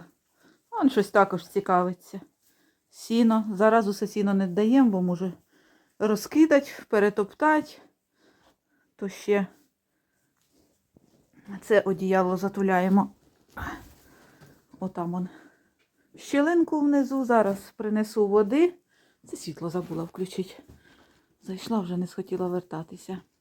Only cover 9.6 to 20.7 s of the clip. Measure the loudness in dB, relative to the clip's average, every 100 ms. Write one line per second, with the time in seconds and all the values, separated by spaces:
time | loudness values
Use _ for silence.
9.6 | _ _ _ _ _ _ _ _ _ _
10.6 | _ _ _ _ _ _ _ _ -18 -10
11.6 | 0 2 2 -2 0 2 2 -2 -4 -2
12.6 | 0 0 4 2 2 -4 _ _ _ -14
13.6 | -12 -14 -18 _ _ _ _ _ -20 _
14.6 | _ -12 -10 -8 -6 -6 -8 -12 _ _
15.6 | _ _ _ _ _ -20 -4 0 2 2
16.6 | 2 0 2 2 0 -2 2 2 2 -2
17.6 | -8 -8 -4 -2 -2 0 2 2 2 2
18.6 | 2 0 _ _ _ _ -18 -14 -12 -10
19.6 | -8 -6 -6 -8 -10 -8 -8 -8 -10 -12
20.6 | -20